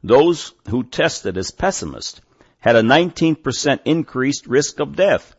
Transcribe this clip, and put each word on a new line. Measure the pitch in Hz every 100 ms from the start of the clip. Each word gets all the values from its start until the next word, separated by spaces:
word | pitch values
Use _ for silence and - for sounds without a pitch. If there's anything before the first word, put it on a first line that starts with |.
Those | - 123 165 165 - _ -
who | 123
tested | 123 - 156 - 104 92
as | 95
pessimists | - 180 185 80 64 - - _ _ _ _
had | - 117
a |
nineteen | 110 143 175 - 165 156
percent | - 120 147 131 -
increased | 160 143 127 131 143 -
risk | 127 147 -
of | 143 139
death. | 190 117 -